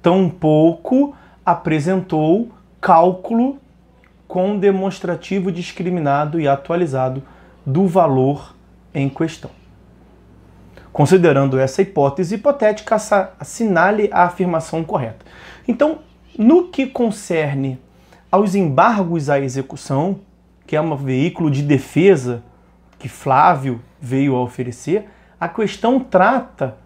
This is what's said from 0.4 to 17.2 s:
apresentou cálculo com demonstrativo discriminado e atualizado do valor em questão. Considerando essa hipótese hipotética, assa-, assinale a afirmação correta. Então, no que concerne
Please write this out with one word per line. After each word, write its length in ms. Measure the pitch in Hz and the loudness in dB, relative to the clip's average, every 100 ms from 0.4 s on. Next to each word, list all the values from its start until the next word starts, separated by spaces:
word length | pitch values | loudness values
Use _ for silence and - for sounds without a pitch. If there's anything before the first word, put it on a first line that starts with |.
| 156 151 160 165 - 254 285 - - _ | 2 4 4 2 -2 0 0 -4 -20 _
apresentou 1040 | - 175 - 156 151 190 185 156 156 196 233 - _ _ | -2 -2 0 -2 0 -2 -2 -2 2 0 0 -12 _ _
cálculo 800 | - 165 180 185 - 233 254 277 _ _ _ _ _ _ _ | 2 4 4 0 -4 -2 -2 -4 _ _ _ _ _ _ _
com 300 | 180 185 208 | -2 -2 2
demonstrativo 920 | 196 190 190 - 180 160 - 196 185 | 0 2 -2 -6 -8 -8 -4 -4 -4
discriminado 880 | 170 170 - 175 180 147 139 151 165 | -6 -10 -6 -4 -2 0 0 -2 -2
e 80 | 147 | 0
atualizado 760 | 139 - 170 170 131 131 131 - - - _ | -2 -2 -2 -2 -2 -4 -6 -12 -20 -20 _
do 220 | - 143 196 | -4 0 2
valor 680 | 185 160 131 131 143 - - _ _ _ | 2 2 2 0 -2 -10 -20 _ _ _
em 160 | 143 139 | -6 -6
questão. 420 | 139 165 - - - - - _ - _ _ _ - - - - - - | -4 -6 -6 -18 -20 -20 -20 _ -20 _ _ _ -20 -20 -20 -20 -20 -12
Considerando 680 | - 143 190 170 139 139 131 | 0 4 6 6 4 2 0
essa 240 | 135 - | 0 0
hipótese 540 | 196 - 139 139 175 214 | -2 0 0 0 -6 -2
hipotética, 580 | 285 285 214 208 - | -2 0 0 -2 -2
assa-, 400 | 220 - 202 190 - | -2 2 0 0 -10
assinale 680 | - - 226 170 180 208 208 | -16 -4 0 2 2 2 0
a 140 | 185 | 2
afirmação 580 | 175 - 180 160 160 165 | 0 0 -2 -2 -4 -8
correta. 440 | 160 160 117 110 - - - - - | -4 -4 -6 -10 -20 -20 -20 -12 -6
Então, 300 | 240 302 320 - _ _ - | 0 0 -2 -14 _ _ 0
no 300 | 220 349 359 | 4 4 2
que 180 | - 269 | -4 -6
concerne 920 | - 233 202 | -2 -4 -4